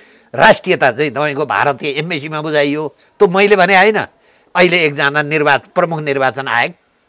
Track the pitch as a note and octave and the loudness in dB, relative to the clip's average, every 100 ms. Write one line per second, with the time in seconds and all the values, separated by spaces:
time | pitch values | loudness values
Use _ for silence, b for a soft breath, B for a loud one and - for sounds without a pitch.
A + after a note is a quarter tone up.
0 | b b b B2 G#3+ - F#3 E3+ C#3 A#2 | b b b 2 2 2 0 0 0 0
1 | D3+ A#2 D3+ C#3 C#3 G2+ C#3 C3 D3+ C#3 | -4 -2 -4 -4 -2 0 0 -2 -6 -6
2 | E3 D#3 D#3 D#3 D#3 D3+ C#3+ D3+ D3+ _ | -6 -8 -8 -8 -2 0 0 -2 -6 _
3 | _ - G3+ F#3+ G#3 G3+ F3+ F#3+ G#3 G#3 | _ 0 2 4 4 4 4 4 4 0
4 | - _ _ _ _ F3 F3+ F3 D3+ C#3+ | -4 _ _ _ _ 0 2 2 0 0
5 | C#3 D3 D3 D#3 D3 C3 - F3+ E3+ D#3 | -2 -2 -2 0 2 0 -2 -4 -2 -4
6 | D3+ C3+ C3 C3 C3+ A#2 D#3 - _ _ | -4 -2 -2 -4 -4 -2 -2 -6 _ _